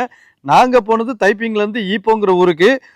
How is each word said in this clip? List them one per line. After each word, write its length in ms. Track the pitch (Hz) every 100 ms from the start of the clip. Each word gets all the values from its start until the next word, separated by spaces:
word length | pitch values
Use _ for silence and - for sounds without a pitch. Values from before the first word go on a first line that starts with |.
| 240 _ _ _ 135
நாங்க 280 | 165 254 247 208
போனது 260 | 226 226 233
தைப்பிங்ல 380 | 196 202 233 214
இருந்து 180 | 208 226 185 214
ஈப்போங்கிற 380 | 226 220 202 180
ஊருக்கு. 260 | 180 156 190 262 _